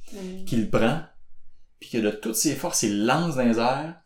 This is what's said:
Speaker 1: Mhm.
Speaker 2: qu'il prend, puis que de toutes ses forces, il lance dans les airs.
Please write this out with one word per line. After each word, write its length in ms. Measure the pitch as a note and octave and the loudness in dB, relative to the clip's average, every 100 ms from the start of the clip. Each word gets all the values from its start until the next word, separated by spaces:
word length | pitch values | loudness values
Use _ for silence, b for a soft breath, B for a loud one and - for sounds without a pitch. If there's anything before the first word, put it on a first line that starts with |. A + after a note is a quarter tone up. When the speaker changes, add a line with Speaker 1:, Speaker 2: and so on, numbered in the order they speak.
| - | -8
Speaker 1:
Mhm. 320 | - F#3 F#3 | -10 -10 -6
Speaker 2:
qu'il 260 | - A#2+ G2+ | -2 0 2
prend, 300 | A2 A2+ D#3 - - - - - - - - | 4 4 2 -6 -16 -14 -10 -10 -12 -18 -20
puis 80 | - | -6
que 60 | A#2+ | 0
de 120 | G#2 | 0
toutes 240 | - - - | 0 -4 0
ses 180 | D#3 | 0
forces, 280 | C3+ F3 - | 0 -2 0
il 200 | A2+ G2+ A2 | 0 2 2
lance 280 | D3 E3+ C3 | 2 2 2
dans 60 | |
les 140 | A#2+ A2+ | 2 4
airs. 360 | A#2+ C#3 D#3 F3 | 2 0 -4 -10